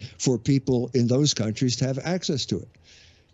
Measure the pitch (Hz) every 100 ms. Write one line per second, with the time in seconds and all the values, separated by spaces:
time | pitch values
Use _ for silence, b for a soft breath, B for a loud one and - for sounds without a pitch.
0 | B B 139 120 - 139 - 123 123 127
1 | 117 127 147 - 110 101 127 - 131 131
2 | 160 180 - 139 - 95 - - b b
3 | b b b